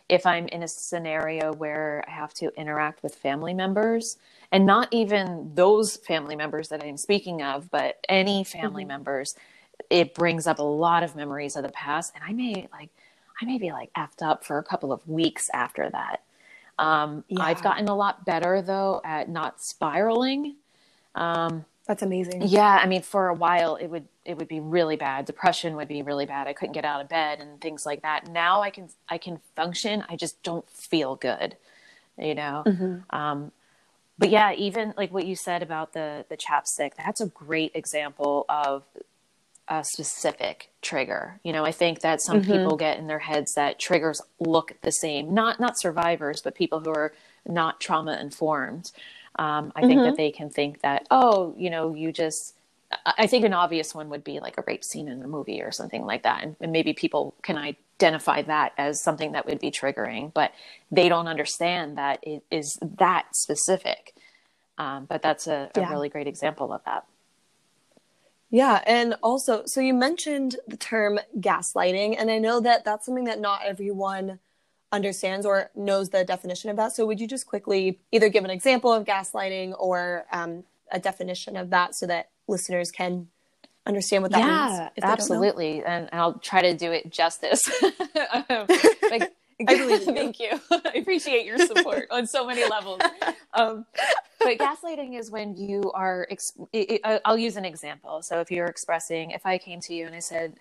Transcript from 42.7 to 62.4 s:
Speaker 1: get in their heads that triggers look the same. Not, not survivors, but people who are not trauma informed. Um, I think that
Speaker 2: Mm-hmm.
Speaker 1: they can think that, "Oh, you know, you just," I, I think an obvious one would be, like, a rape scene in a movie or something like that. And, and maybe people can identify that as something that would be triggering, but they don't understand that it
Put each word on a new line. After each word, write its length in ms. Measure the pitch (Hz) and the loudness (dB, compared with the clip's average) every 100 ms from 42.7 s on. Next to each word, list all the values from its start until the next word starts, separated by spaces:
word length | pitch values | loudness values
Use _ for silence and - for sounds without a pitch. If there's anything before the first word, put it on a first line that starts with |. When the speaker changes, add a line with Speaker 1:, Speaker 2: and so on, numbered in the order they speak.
| 151 | 2
Speaker 1:
get 220 | 156 - | 0 -2
in 80 | 156 | -4
their 140 | 156 | -6
heads 340 | 160 147 139 | -2 -2 -2
that 240 | - 143 - | 0 0 -2
triggers 420 | - 175 156 147 - - | 0 2 2 -4 -10 -6
look 340 | 165 160 160 - | 2 2 0 -6
the 100 | - | -4
same. 400 | 151 165 147 156 | -2 -2 -4 0
Not, 280 | 196 226 - | 2 2 2
not 180 | 247 - | -2 0
survivors, 640 | 190 160 170 165 147 151 | -2 0 0 0 -2 -6
but 120 | 143 | -6
people 260 | - 170 160 | -2 -2 -2
who 100 | 156 | -2
are 220 | 156 151 - _ _ - | -2 -2 -6 _ _ -6
not 340 | 170 160 - | -2 -2 -2
trauma 380 | - 160 156 104 | -2 0 0 -6
informed. 680 | 143 - 160 147 131 151 - - - - - - | -8 -4 -2 0 -4 -8 -14 -18 -20 -20 -14 -4
Um, 360 | 156 151 - | -2 -2 -4
I 120 | - 254 | 4 8
think 160 | 262 | 8
that 60 | 247 | 6
Speaker 2:
Mm-hmm. 60 | 294 | 4
Speaker 1:
they 140 | 151 | 0
can 200 | 151 151 | -2 -6
think 320 | - 143 147 | -2 -2 0
that, 240 | 143 139 - | 0 0 4
"Oh, 440 | 254 247 202 175 - | 6 8 6 2 -4
you 140 | 180 | -4
know, 240 | 165 160 | -2 -2
you 180 | 156 160 | -2 -4
just," 420 | 160 160 156 - _ _ _ - | -2 -2 -4 -10 _ _ _ -8
I, 240 | - - - | -4 0 2
I 80 | 214 | 4
think 200 | 247 220 | 6 4
an 80 | |
obvious 400 | 180 175 165 156 | 4 0 0 -4
one 160 | 160 151 | -8 -10
would 140 | 147 | -10
be, 160 | 147 143 | -8 -8
like, 180 | 127 - | -8 -8
a 60 | - | -6
rape 180 | - | -6
scene 240 | - 151 151 | -6 -10 -10
in 140 | 127 | -10
a 60 | 131 | -10
movie 340 | 151 - 104 | -8 -6 -6
or 100 | - | -6
something 320 | - 113 - | -8 -8 -8
like 200 | 101 110 | -6 -2
that. 180 | - - | 0 0
And, 140 | 151 156 | -4 -8
and 100 | 165 | -2
maybe 220 | 160 156 | 0 0
people 420 | 147 160 151 139 - | 0 0 0 -4 -6
can 140 | - 160 | -6 -6
identify 840 | 147 143 _ - 175 156 - 139 | -6 -10 _ 4 4 4 0 0
that 300 | 147 151 139 - | 2 0 0 0
as 260 | 143 147 | -2 -2
something 300 | - 151 151 | -2 -2 -2
that 140 | 147 - | -4 -4
would 140 | 147 | -4
be 100 | 110 | -4
triggering, 640 | - 135 135 113 113 147 | -4 -4 -4 -6 -6 -4
but 180 | 160 131 - - - - | 0 0 -2 -20 -20 0
they 180 | 180 180 | 4 6
don't 200 | 170 165 | 4 0
understand 680 | 160 147 - 170 175 151 147 | -4 -4 -2 -2 -2 -4 -4
that 220 | 139 135 - | -2 -2 -6
it 160 | 151 | -10